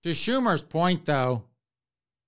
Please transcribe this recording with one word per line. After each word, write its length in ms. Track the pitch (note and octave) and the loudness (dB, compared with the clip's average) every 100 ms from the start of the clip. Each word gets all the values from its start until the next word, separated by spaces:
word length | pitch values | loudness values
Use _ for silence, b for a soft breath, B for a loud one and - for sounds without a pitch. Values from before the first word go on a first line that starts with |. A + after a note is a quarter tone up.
To 60 | E3+ | -4
Schumer's 520 | D#3+ - B3+ B3 D#3+ | -4 0 0 2 0
point, 440 | - D#3 F3 F3+ - | -2 -2 0 0 0
though, 400 | C#3+ B2+ B2 - _ _ _ _ _ _ _ | 0 0 -2 -6 _ _ _ _ _ _ _